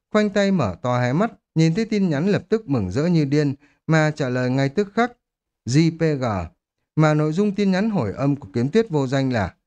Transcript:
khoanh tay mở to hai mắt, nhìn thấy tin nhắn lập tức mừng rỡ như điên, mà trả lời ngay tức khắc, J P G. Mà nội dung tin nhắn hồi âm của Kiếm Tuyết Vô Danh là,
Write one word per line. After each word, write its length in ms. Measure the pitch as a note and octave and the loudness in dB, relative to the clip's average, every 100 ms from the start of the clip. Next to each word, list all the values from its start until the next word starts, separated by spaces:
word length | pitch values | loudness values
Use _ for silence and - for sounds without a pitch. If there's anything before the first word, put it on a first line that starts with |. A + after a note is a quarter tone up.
| _ | _
khoanh 180 | G#3+ G#3+ | -2 0
tay 220 | G3+ G3 | 0 0
mở 240 | F#3+ A2 F2 | 0 0 -4
to 180 | B2 B2 | -2 0
hai 140 | B2 | 0
mắt, 180 | D3 A3+ - _ D#3+ | 0 -2 -4 _ 0
nhìn 180 | D#3+ | 2
thấy 120 | E3+ A3+ | 2 -2
tin 240 | G#3 F#3 | 0 0
nhắn 180 | C#3 F#3+ | 0 0
lập 160 | E3+ - | 0 0
tức 200 | A3 A3 | -4 0
mừng 220 | C3 F#2 | -2 -2
rỡ 140 | G#2+ E3+ | -2 0
như 200 | E3 C#3 | 2 2
điên, 300 | D3 D3 C3+ _ _ - | 0 0 -4 _ _ 0
mà 240 | D#3+ D3+ | 2 2
trả 180 | D3+ C3 | 0 -4
lời 200 | B2+ B2+ | -2 0
ngay 200 | C3+ C#3 | 0 0
tức 180 | C#3 G3+ | -2 -4
khắc, 180 | - A#3+ - _ _ _ _ A2+ | -2 -4 -4 _ _ _ _ -2
J 320 | C#3+ E3 E3 | 2 2 2
P 240 | D#3+ C#3 | -2 -2
G. 40 | B2 G2 E2+ _ _ _ _ - | -2 -4 -6 _ _ _ _ 0
Mà 180 | D#3 | 2
nội 200 | D3+ D#3 | 2 0
dung 220 | D#3+ G#3 G3+ | 0 -2 0
tin 160 | G3 | 0
nhắn 180 | F#3 A3 | 0 0
hồi 240 | G3 G#2+ | -2 -2
âm 220 | - C#3 C#3 | -2 -2 -2
của 120 | - | -4
Kiếm 160 | A#2 C3 | -4 0
Tuyết 200 | A3 A3+ | 0 0
Vô 180 | D3+ C3 | 0 0
Danh 260 | C#3 C3+ | -2 0
là, 200 | A#2+ F2+ - | -2 -4 -6